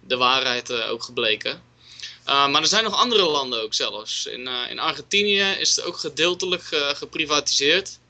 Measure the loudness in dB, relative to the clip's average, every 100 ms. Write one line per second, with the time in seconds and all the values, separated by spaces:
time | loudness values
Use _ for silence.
0 | -4 2 4 4 2 -2 -2 -4 -2 -4
1 | -6 -2 0 0 -2 -8 -12 _ -20 -16
2 | -16 -12 0 4 4 4 4 2 0 2
3 | 2 4 4 2 0 -4 -2 -2 -4 -6
4 | -8 -6 -6 -8 -6 -6 -6 -2 -2 -2
5 | 0 0 2 2 2 0 0 0 -2 -6
6 | -8 0 0 0 -2 -4 -2 -2 0 -2
7 | -6 -4 0 2 2 2 4 4 2 -14